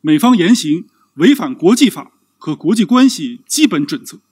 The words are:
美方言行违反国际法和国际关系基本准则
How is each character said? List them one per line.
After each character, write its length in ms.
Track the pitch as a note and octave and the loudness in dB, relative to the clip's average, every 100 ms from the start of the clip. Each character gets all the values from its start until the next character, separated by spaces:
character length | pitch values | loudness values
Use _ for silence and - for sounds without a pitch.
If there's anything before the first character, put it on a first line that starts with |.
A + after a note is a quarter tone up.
美 180 | D3+ D3+ | 0 0
方 180 | A#3+ B3 | 2 2
言 180 | E3+ | 2
行 320 | A#3+ D#3 D3 - _ _ | 0 0 -6 -6 _ _
违 200 | - F3 | 0 2
反 200 | C#4 D3+ | 2 -2
国 200 | B2+ E3 | -2 0
际 160 | A#3+ B3+ | 2 0
法 220 | D#3 C3 _ _ _ | -2 -18 _ _ _
和 180 | - | -10
国 200 | D3+ F#3 | -6 -4
际 100 | A3 | -2
关 240 | F#3+ B3 C4 | 0 2 2
系 320 | - C3+ A#2+ _ | 0 -10 -12 _
基 200 | - D4+ | -2 -2
本 180 | D#3 | -2
准 200 | - C#3+ | -6 -8
则 160 | - - _ | -12 -20 _